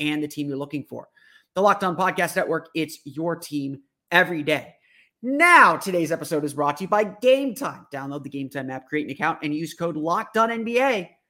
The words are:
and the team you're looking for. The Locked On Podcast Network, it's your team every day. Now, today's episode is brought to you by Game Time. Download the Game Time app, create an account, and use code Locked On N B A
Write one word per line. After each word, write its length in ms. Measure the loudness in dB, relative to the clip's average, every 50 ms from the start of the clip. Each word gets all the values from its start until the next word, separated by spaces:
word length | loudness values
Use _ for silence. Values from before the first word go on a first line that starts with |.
and 220 | -4 -2 -2 -2 -4
the 40 |
team 220 | -6 -6 -6 -6 -6
you're 80 | -4
looking 280 | -6 -8 -6 -8 -8 -8
for. 240 | -8 -14 -14 -16 -16 _ _ _ _ _ _ _ _ _
The 60 | 2
Locked 240 | 4 4 4 4 2
On 100 | -2 0
Podcast 400 | 0 0 0 0 0 -2 0 0
Network, 360 | -2 0 0 -2 -4 -4 -6 _
it's 260 | -4 -4 -4 -6 -14 _
your 320 | -14 -10 -6 -4 -4 -4
team 460 | -6 -8 -8 -6 -6 -6 -6 -8 -10 -14 _ _ _ _ _
every 320 | 4 4 4 4 0 -2 0
day. 320 | 0 0 0 -2 -8 -18 _ _ _ _ _ _ _ _ _
Now, 560 | -6 -4 2 4 6 8 10 10 8 8 6
today's 340 | 2 -2 -2 0 0 0 0
episode 360 | -2 -4 -2 -2 -2 -2 -2
is 80 | -2 -2
brought 240 | 0 0 0 0 -2
to 60 | -2
you 40 | 0
by 160 | 2 2 2
Game 500 | 0 -4 0 4 4 4 4 2 -2 -4
Time. 320 | -6 -8 -8 -8 -10 -16 _ -12
Download 300 | -10 -8 -8 -8 -8 -10
the 80 | -10
Game 180 | -8 -8 -8 -6
Time 220 | -8 -8 -8 -6
app, 180 | -8 -10 -10 _
create 160 | -4 -4 -4
an 60 | -4
account, 300 | -6 -2 -2 -2 -2 -2 -4
and 120 | -6 -4
use 200 | -4 -6 -8 -6
code 240 | -6 -6 -6 -4 -4
Locked 400 | -2 -2 -2 -2 -2 -2 0 0
On 120 | 0 2
N 140 | 0 -4 -6
B 160 | -2 0 2
A 340 | 2 2 2 0 -4 -8 _ _ _ _